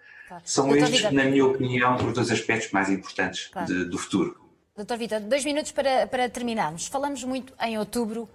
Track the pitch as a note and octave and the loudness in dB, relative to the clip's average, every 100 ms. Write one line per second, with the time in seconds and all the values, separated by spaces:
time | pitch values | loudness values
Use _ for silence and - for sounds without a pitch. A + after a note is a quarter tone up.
0 | - - - F3 - - C3+ C#3+ D3+ - | -20 -20 -18 -14 -2 0 4 4 4 4
1 | - C#3 C3+ C#3 C3 C3 B2 B2 B2 B2+ | 2 2 4 4 4 4 0 2 2 2
2 | A#2 A#2 A2+ A2 - A2 - G2 F#2+ F#2+ | 0 0 0 0 0 -2 0 0 2 0
3 | - - F#2 - - - F2 F2+ F2 F2 | -2 -4 -4 -4 -10 -6 -4 -2 -2 -6
4 | - D3+ - - - _ _ - G3+ A#3 | -2 0 0 -4 -18 _ _ -14 -8 -6
5 | A3+ G#3+ G#3 C#4 C#4 D4 D4+ - C4+ C4 | -4 -4 0 0 0 -2 -2 0 2 2
6 | G#3+ B3+ B3 A#3+ A#3+ A3 D#3 E3 - C#4 | 2 0 -2 -2 -4 -2 -2 -4 -6 -4
7 | C#4+ C4+ B3+ C4 C4 - A#3 A3 G#3 A#3+ | -2 -4 -4 -6 -8 -6 -4 -2 -4 -2
8 | A3 A3+ A3+ | -4 -6 -10